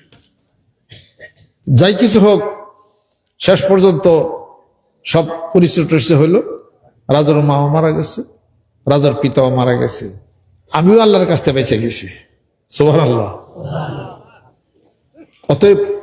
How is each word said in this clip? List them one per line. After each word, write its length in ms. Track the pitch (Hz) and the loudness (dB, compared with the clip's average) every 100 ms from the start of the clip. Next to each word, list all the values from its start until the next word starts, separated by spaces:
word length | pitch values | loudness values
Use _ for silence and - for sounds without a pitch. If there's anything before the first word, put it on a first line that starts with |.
| _ _ _ _ _ _ _ _ _ - _ _ - _ _ _ - | _ _ _ _ _ _ _ _ _ -20 _ _ -20 _ _ _ -2
যাই 260 | 127 185 | 2 2
কিছু 260 | 190 233 214 | 2 2 4
হোক, 220 | 208 185 - - - _ _ _ _ _ _ - | 4 2 -2 -12 -18 _ _ _ _ _ _ -6
শেষ 260 | - 190 190 | 0 0 2
পর্যন্ত 540 | 190 190 160 180 160 127 - - - _ _ _ _ | 2 2 2 2 2 0 -8 -18 -20 _ _ _ _
সব 220 | - 165 160 165 - | -4 -2 -2 -6 -2
পরিচয় 320 | 185 175 180 151 | 0 2 0 0
টরিচয় 320 | 160 120 147 | 0 2 2
হইল। 180 | 160 202 - - _ _ _ _ - | 2 0 -2 -10 _ _ _ _ -2
রাজার 260 | 143 151 151 | 0 2 0
মাও 320 | 147 143 143 | 0 0 0
মারা 240 | 156 160 | 0 -2
গেছে, 300 | 156 151 220 - _ _ _ _ _ - | -2 -6 -8 -12 _ _ _ _ _ -2
রাজার 260 | 147 143 117 | 0 0 -2
পিতাও 340 | 135 - 127 127 | -2 0 0 0
মারা 180 | 127 | 0
গেছে, 360 | 123 123 - 104 98 _ _ _ _ _ | -2 -4 -6 -12 -16 _ _ _ _ _
আমিও 280 | 156 175 220 | 0 4 4
আল্লাহর 260 | 220 196 175 | 4 2 2
কাছ 160 | 151 | 0
থেকে 140 | 151 135 | 0 -2
বেঁচে 220 | 127 110 | 0 -2
গেছি। 300 | 117 - 95 - - _ _ _ - | -2 -4 -6 -14 -20 _ _ _ -8
সুবহানাল্লাহ। 600 | - 147 156 131 117 101 - - - 147 151 - - - - - _ _ _ _ _ _ _ _ _ - _ - | 0 2 2 2 -2 -4 -10 -20 -18 -12 -10 -10 -12 -16 -20 -20 _ _ _ _ _ _ _ _ _ -20 _ -4
অতএব 280 | 143 202 196 - - | 2 4 4 0 -6